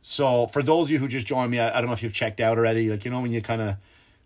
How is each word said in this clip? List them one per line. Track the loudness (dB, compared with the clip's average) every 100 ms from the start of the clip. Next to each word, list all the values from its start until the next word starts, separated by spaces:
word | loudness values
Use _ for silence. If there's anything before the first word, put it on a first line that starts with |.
So | -6 0 4 4 2
for | 0
those | 2 2 4
of |
you | 0
who | 0
just | -4
joined | -2 -2 0
me, | 0
I, | 0
I | 0
don't | -2
know |
if | -4
you've | -4
checked | -4 -4 0
out | 0 4
already. | 2 2 0
Like, | -2
you | -4
know, | -4
when | -2
you | -4
kinda, | -4 -4 -2 -6 _ _ _ _